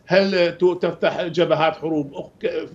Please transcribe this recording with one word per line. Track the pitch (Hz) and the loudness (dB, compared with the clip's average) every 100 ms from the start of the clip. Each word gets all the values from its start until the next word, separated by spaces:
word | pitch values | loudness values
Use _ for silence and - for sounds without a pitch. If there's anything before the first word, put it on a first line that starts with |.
| - | 0
هل | 180 196 190 170 170 | 2 2 2 0 2
ت-، | 180 175 | 0 2
تفتح | 175 165 170 - | -2 0 -2 -2
جبهات | 175 160 165 151 160 156 | -4 0 2 4 2 -2
حروب | 160 156 139 | -4 -4 -4
أخ-، | - - _ 175 170 156 | -10 -16 _ -6 -6 -8